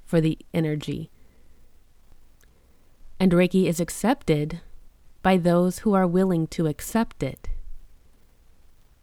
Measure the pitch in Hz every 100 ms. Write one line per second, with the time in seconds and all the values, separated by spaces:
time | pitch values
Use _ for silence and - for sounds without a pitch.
0 | - 170 160 156 - 170 156 151 147 143
1 | 160 - - - - - - - _ -
2 | - - - - - _ _ _ _ _
3 | - - 190 170 180 190 175 165 170 -
4 | 202 - - 151 151 170 - - - _
5 | - - 185 185 170 170 180 180 220 196
6 | 185 180 190 170 160 - 160 151 - 220
7 | 233 - 135 - - - - - - -
8 | - - - _ - - - - _ _